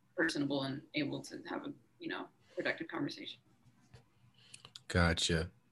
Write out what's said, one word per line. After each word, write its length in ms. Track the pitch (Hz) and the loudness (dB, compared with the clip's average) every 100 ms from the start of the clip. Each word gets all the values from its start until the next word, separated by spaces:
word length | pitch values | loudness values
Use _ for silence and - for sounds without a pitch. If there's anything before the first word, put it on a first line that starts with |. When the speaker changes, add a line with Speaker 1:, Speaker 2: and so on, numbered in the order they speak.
| _ - | _ 0
Speaker 1:
personable 460 | 165 151 143 143 | 0 2 0 0
and 180 | 135 135 - | 0 -4 -4
able 280 | 151 135 135 | -2 -2 -2
to 200 | - - - | -8 -12 -6
have 160 | - - | -6 -6
a, 60 | - _ _ | -10 _ _
you 100 | 165 | -8
know, 180 | - - _ _ | -6 -8 _ _
productive 340 | - 143 - 165 | -4 -2 -2 -4
conversation. 500 | 160 147 - - - _ _ - _ - - _ _ - _ - - - - _ | -4 -4 -4 -10 -12 _ _ -20 _ -20 -20 _ _ -20 _ -20 -20 -20 -20 _
Speaker 2:
Gotcha. 600 | 92 85 82 - 82 82 - _ | 6 6 6 4 4 2 -6 _